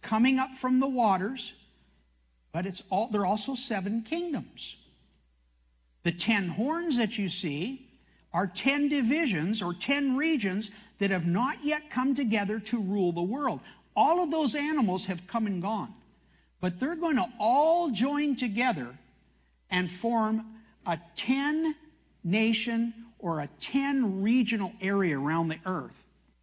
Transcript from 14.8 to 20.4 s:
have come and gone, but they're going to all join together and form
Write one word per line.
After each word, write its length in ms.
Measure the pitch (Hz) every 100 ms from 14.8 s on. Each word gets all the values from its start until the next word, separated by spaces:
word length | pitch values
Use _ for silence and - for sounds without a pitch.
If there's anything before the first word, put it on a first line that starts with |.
| 220 180 -
have 200 | 180 -
come 200 | 208 214
and 140 | 185
gone, 340 | 185 214 135 - - _ _ _ _ _
but 200 | 185 180
they're 160 | 269 330
going 200 | 330 277
to 120 | 190 -
all 520 | 214 262 311 349 339
join 460 | 202 262 294 294 247
together 600 | 247 202 254 175 120 - - _ _ _ _ _ _
and 200 | 185 180
form 560 | - 233 233 214 220